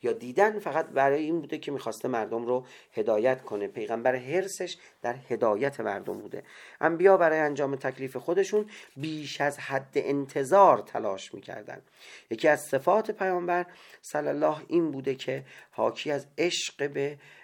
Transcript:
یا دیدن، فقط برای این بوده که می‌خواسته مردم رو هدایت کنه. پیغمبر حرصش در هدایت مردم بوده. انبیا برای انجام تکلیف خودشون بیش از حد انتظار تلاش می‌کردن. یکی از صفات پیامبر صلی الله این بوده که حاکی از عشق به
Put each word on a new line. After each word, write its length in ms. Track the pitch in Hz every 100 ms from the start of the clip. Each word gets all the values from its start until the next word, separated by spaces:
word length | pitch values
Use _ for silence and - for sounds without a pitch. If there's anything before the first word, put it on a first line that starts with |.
یا 100 | 123
دیدن، 460 | 113 123 127 208 214
فقط 280 | 175 147 160
برای 360 | 135 139 143
این 180 | 156 165
بوده 180 | 143 151
که 140 | 139
می‌خواسته 360 | 135 117 110 127
مردم 380 | 120 107 113 117
رو 180 | 127 127 - _
هدایت 500 | - 110 107 123 131
کنه. 260 | - 104 101
پیغمبر 480 | 117 107 117 123 127
حرصش 600 | 123 175 190 - 180 - - _
در 120 | 120 131 -
هدایت 520 | 117 117 104 139 135
مردم 380 | 104 98 95 98
بوده. 240 | 101 - - - - -
انبیا 360 | 160 165 190 190
برای 220 | 170 156
انجام 380 | 151 143 139 135
تکلیف 400 | 135 131 135 127
خودشون 500 | 143 175 190 214 214 - - 135
بیش 440 | 156 156 143 -
از 180 | 143 143
حد 340 | - 135 135
انتظار 840 | 147 - 143 139 147 135 190 190 120
تلاش 560 | - 120 110 95 -
می‌کردن. 480 | - - - 104 - _ _ - - _
یکی 180 | 113 160
از 120 | 147
صفات 500 | - 135 175 202 214
پیامبر 560 | 180 190 180 175 175 175 - - -
صلی 260 | - 151 147
الله 280 | 143 156 151 -
این 220 | 170 165
بوده 240 | 135 131
که 300 | 127 - 135 135 - -
حاکی 400 | - 113 113 151
از 160 | 143 - -
عشق 520 | 170 170 - - 143
به 280 | 143 143 147 - -